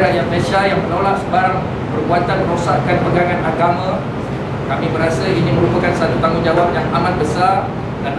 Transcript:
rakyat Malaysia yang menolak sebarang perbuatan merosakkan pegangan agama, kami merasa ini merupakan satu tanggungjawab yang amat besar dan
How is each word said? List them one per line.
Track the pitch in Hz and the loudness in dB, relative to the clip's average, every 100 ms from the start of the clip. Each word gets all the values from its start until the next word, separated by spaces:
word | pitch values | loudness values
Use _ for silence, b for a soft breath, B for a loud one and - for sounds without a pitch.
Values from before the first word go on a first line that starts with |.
rakyat | 185 170 160 | 2 2 0
Malaysia | 175 - 196 196 | 0 0 2 2
yang | 190 - | 0 -2
menolak | 180 196 185 | 0 0 0
sebarang | - 175 185 - - - - | 0 0 0 0 -4 -4 -4
perbuatan | - 160 175 175 190 185 | -2 0 0 2 0 0
merosakkan | 170 - - 180 175 | 0 0 0 2 0
pegangan | 170 170 175 139 - | 2 2 2 0 -2
agama, | - 175 175 120 - - - - - - - - | 0 0 0 -2 -4 -4 -6 -6 -6 -6 -4 -4
kami | 139 160 | -2 -2
merasa | 156 160 - 190 | 0 0 0 0
ini | - - | 2 2
merupakan | - - - - - | 2 2 2 0 0
satu | 165 - | 0 2
tanggungjawab | 160 165 170 165 175 165 | 0 0 2 2 2 0
yang | 151 | 0
amat | 175 180 175 | 0 0 0
besar | - 175 185 190 - - - - | 0 2 2 2 -2 -6 -6 -4
dan | - | -4